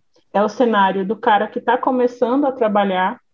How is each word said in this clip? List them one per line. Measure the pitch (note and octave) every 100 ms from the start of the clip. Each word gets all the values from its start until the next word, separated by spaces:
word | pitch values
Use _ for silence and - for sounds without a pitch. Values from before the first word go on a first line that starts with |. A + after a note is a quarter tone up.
| _ _ _
É | G3+
o | G#3+
cenário | G#3+ A#3+ G#3 F#3+ G3 F#3+
do | A3
cara | A3+ G#3 G#3+
que | A#3+
tá | A#3+ B3
começando | - B3+ B3 - A#3 C4+ C#4
a |
trabalhar | C4 A3 G#3 G3 F#3 F#3 B3 _